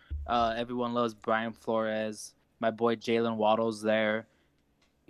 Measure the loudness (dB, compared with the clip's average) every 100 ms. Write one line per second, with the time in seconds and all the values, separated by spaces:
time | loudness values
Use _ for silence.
0 | -12 -10 -2 0 2 0 -4 -4 -2 0
1 | -2 -2 -2 0 0 -6 -2 0 0 -2
2 | -4 -6 -14 _ _ -2 -2 2 0 0
3 | 0 0 2 2 4 4 2 0 0 2
4 | 2 -2 -4 _ _ _ _ _ _ _
5 | -18